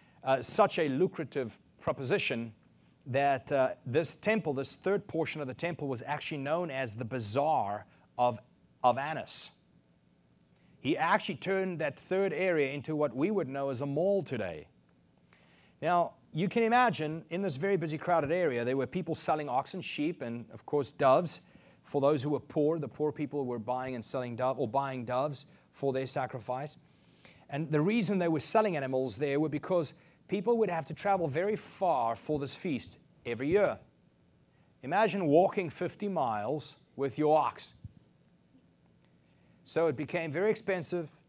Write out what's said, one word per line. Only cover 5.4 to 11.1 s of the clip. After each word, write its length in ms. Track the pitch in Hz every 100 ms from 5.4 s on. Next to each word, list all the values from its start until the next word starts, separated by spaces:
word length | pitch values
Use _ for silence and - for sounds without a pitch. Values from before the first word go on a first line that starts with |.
of 60 | 131
the 60 |
temple, 360 | 123 170 160 143
was 120 | 120 135
actually 320 | 147 - 147
known 340 | 139 165 170
as 240 | 131 127 110
the 100 | 113
Bazaar 800 | 127 104 131 151 143 101 104 - _ _ -
of 220 | 123 110 - _ _ _ 127
of 140 | 120
Annas. 500 | 147 147 - - - - _ _ _ _ _ _ _ _ _ _ _ _
He 160 | 131 160
actually 420 | 165